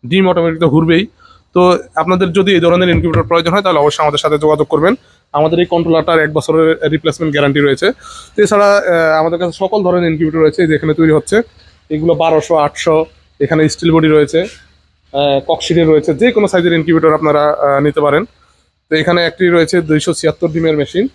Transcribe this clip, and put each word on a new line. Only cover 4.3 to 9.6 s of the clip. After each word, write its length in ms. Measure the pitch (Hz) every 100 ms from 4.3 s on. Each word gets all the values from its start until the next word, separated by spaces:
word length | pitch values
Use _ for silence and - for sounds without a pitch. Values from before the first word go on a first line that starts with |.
| 147
যোগাযোগ 280 | 151 151 147
করবেন। 280 | 156 165 254 _ _ _
আমাদের 260 | 147 156 165
এই 80 | 175
কন্ট্রোলারটার 520 | 175 165 165 156 165
এক 140 | 156
বছরের 580 | 156 - 160 160 160 151
রিপ্লেসমেন্ট 420 | 156 156 143 160
গ্যারান্টি 280 | 147 143 143
রয়েছে। 320 | 143 135 196 262 - - - -
তো 60 |
এছাড়া, 340 | 208 208 202 202
আহ, 440 | 185 170 160 156
আমাদের 180 | 160 170
কাছে 140 | 175
সকল 300 | -